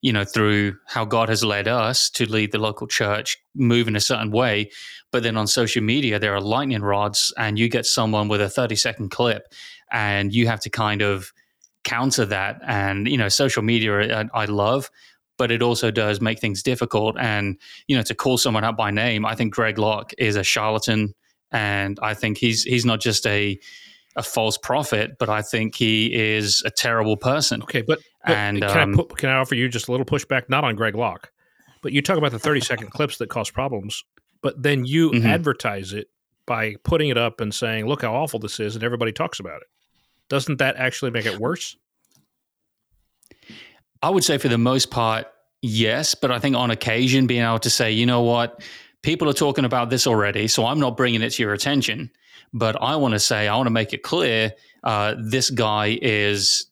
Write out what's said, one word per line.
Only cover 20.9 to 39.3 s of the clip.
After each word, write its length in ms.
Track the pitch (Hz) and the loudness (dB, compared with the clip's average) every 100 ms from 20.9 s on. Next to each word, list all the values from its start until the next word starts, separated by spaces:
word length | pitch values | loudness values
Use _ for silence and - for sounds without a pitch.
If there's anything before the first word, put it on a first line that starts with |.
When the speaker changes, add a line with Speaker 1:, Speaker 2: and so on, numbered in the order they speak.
| 110 104 - _ _ _ | 0 0 -6 _ _ _
Speaker 1:
and 480 | 120 107 101 98 98 | -2 0 -2 -2 -4
I 100 | 107 | -6
think 240 | 107 110 104 | -2 -4 0
he's, 280 | 120 110 | 0 0
he's 200 | - 123 | 0 0
not 160 | 123 113 | 2 0
just 260 | 120 104 113 | 0 0 0
a, 320 | 104 104 95 - - - - _ - | 0 0 -4 -10 -20 -20 -20 _ -10
a 60 | |
false 360 | 120 - 110 - | -4 0 0 -2
prophet, 540 | - 131 143 107 110 - | -2 -2 0 -2 -2 -2
but 120 | 107 | -2
I 100 | 107 | -2
think 360 | 107 113 110 - | -2 -2 -2 0
he 360 | 113 110 113 | 2 2 2
is 500 | 117 110 107 104 - 107 | 0 0 0 2 0 0
a 40 | |
terrible 460 | - 123 113 110 107 | -2 0 2 2 2
person. 460 | 127 143 147 113 | 2 0 0 -2
Speaker 2:
Okay, 180 | - 131 | -2 -4
but, 180 | 113 156 - _ - | 0 -2 -4 _ 0
but 100 | 110 | 0
Speaker 1:
And, 240 | 104 101 | 2 0
Speaker 2:
can 100 | 104 101 | 2 2
Speaker 1:
um, 140 | 147 | 2
Speaker 2:
I 40 | 101 | 0
put, 200 | 165 - | -4 -4
can 140 | 135 | 0
I 60 | 131 | 0
offer 180 | 131 | 0
you 140 | 123 127 | 0 0
just 180 | 117 - | -2 -2
a 20 | |
little 120 | 127 | -2
pushback? 460 | 131 147 - 131 - | 0 -4 0 -4 0
Not 140 | 131 | 0
on 100 | 143 107 | 0 0
Greg 180 | 110 107 | -2 0
Locke, 340 | 117 87 - _ _ _ _ _ | -4 -4 -16 _ _ _ _ _
but 120 | - | -2
you 100 | 139 | -2
talk 160 | 143 180 | 2 2
about 140 | 147 | 0
the 60 | 117 | -2
thirty-second 520 | 147 143 120 120 107 | 0 0 0 -4 -6
Speaker 1:
<laughs> 0 | |
Speaker 2:
clips 260 | - 147 - | -4 -4 -4
that 120 | 113 | -6
cause 200 | - 104 | -4 -4
problems, 540 | - 131 113 98 - - _ _ _ | -4 -4 -4 -6 -10 -12 _ _ _
but 200 | 143 - | -6 0
then 220 | 139 139 | 0 2
you 280 | 123 156 160 | 2 2 4
Speaker 1:
Mm-hmm. 140 | 120 113 | 4 4
Speaker 2:
advertise 640 | 165 156 123 120 101 95 | 2 0 -2 -4 -4 -8
it 140 | 104 - _ _ _ - | -10 -12 _ _ _ -6
by 280 | 117 110 104 | -2 -2 -4
putting 240 | - 165 151 | -2 0 2
it 80 | 120 | 2
up 240 | 117 - | 0 -2
and 140 | 104 | -6
saying, 320 | - 117 110 107 | -4 -4 -2 -2
"Look 160 | 143 | -2
how 120 | 120 | -2
awful 260 | 120 156 113 | -2 -2 -6
this 180 | 107 - | -8 -6
is," 140 | 107 | -6
and 100 | 110 | -4
everybody 280 | 120 120 113 | -4 -2 -2
talks 260 | 110 - | -2 -6